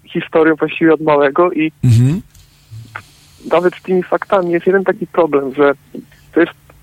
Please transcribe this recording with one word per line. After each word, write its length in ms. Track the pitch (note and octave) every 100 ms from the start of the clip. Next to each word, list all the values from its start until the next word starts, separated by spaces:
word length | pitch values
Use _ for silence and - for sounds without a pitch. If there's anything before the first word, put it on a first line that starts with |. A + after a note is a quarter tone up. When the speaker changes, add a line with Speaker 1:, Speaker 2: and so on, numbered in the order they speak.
| -
Speaker 1:
historią 420 | F3 - E3 D#3+ D#3
właściwie 380 | D#3 - E3
od 60 | D3+
małego 520 | D#3 D3 C#3+ D3+ F3+
i 200 | D3+ D#3 -
Speaker 2:
Mhm. 360 | B2+ A2+ B2+ F3+ - - _ _ _ - - - - _ _ - -
Speaker 1:
nawet 240 | D#3+ F3+ -
z 60 |
tymi 200 | - F#3
faktami 480 | E3+ E3+ - G3+ F3
jest 160 | E3+ F#3
jeden 180 | G3
taki 220 | F#3 F#3+ F3
problem, 480 | - D#3+ C#3+ C#3
że 180 | C3 C#3+ C#3 _ - - _ _
to 60 | D#3+
jest 120 | E3+ - _ -